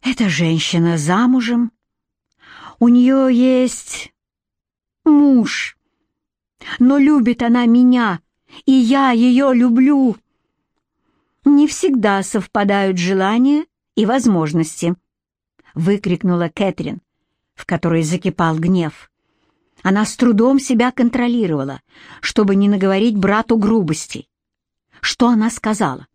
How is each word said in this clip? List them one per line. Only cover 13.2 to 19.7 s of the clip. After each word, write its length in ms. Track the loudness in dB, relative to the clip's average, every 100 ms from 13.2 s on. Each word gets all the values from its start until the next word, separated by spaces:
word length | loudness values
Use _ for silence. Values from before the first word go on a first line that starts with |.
| 0 0 0 0 -4 _ _ -4
и 100 | 0
возможности», 920 | 0 0 0 0 -2 -4 -4 -6 -6 _ _ _ _ _ _ _
выкрикнула 760 | -6 -2 -2 -2 -2 -2 -2 -4
Кэтрин, 520 | -4 -6 -4 -10 -12 _ _ _ _ _ _
в 100 | -8
которой 380 | -4 -2 -2
закипал 540 | -2 -4 -6 -4 -4 -2
гнев. 520 | -2 -2 -2 -10 -20 _ _ _ _ _ _